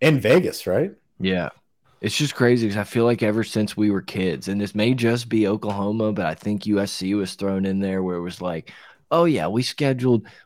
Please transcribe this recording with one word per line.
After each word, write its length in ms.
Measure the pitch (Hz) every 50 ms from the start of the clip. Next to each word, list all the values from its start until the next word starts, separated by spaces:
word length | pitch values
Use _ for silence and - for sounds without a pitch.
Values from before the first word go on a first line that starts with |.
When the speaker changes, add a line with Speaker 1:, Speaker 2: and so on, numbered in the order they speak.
| -
Speaker 1:
Yeah. 60 | 156
In 120 | 156 131
Vegas, 460 | 107 107 131 180 180 - - - -
right? 260 | 98 90 110 156 202 - - _ _ _ -
Speaker 2:
Yeah. 300 | 92 95 92 90 85 - - _ _ _ _ _ _ _ _ - -
It's 160 | 107 - -
just 160 | 151 139 -
crazy 340 | - 127 120 123 123 113 107
'cause 80 | 98
I 80 | 107 101
feel 220 | - - 120 117
like 160 | 120 123 - -
ever 200 | 107 107 110 107
since 320 | - - 113 107 101 -
we 160 | - 107 104
were 120 | 101 95 90
kids, 460 | - - 104 95 92 80 67 - -
and 120 | 101 101
this 140 | 101 95 -
may 180 | 104 107 120 131
just 380 | 127 117 113 117 120 120 117
be 180 | 117 110 107 95
Oklahoma, 640 | 104 107 - 104 101 101 98 101 107 113 110 107 104
but 140 | 104 92
I 80 | 80 82
think 320 | - - 104 104 101 -
U 140 | 104 104 101
S 120 | 101 98 -
C 220 | - 92 95 101
was 200 | 104 98 92 -
thrown 300 | - 98 98 98 95 98
in 160 | 98 95 98
there 220 | 98 98 95 95 92
where 140 | 92 90
it 40 | 87
was 220 | 87 90 87 - 92
like, 320 | 90 87 82 76 - - - - - - _ _ -
"Oh, 140 | - 165 175
yeah, 220 | 170 147 101 78
we 160 | 82 98 117 127
scheduled, 640 | - - - 151 139 135 123 123 127 120 110 - - - - -